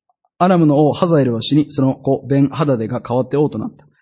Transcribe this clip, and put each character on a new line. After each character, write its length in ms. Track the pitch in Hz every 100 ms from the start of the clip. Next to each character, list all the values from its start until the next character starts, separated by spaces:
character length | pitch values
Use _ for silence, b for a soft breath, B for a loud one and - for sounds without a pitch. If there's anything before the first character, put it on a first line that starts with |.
| _ _ _ -
ア 60 | 180
ラ 100 | 180
ム 80 | 156
の 200 | 143 147
王 60 |
ハ 140 | 123 180
ザ 140 | 160
エ 40 |
ル 100 | 123
は 60 | 113
死 140 | -
に、 160 | 156 147
そ 120 | -
の 120 | 135
子 320 | 131 - 135 123
ベ 140 | 139
ン 80 | 139
ハ 180 | 139 151
ダ 100 | 123
デ 120 | 107
が 120 | 117
代 160 | - 123
わ 60 |
っ 60 | 127
て 80 | 143
王 120 | 147
と 100 | 110
な 80 | -
っ 100 | -
た。 100 | _ _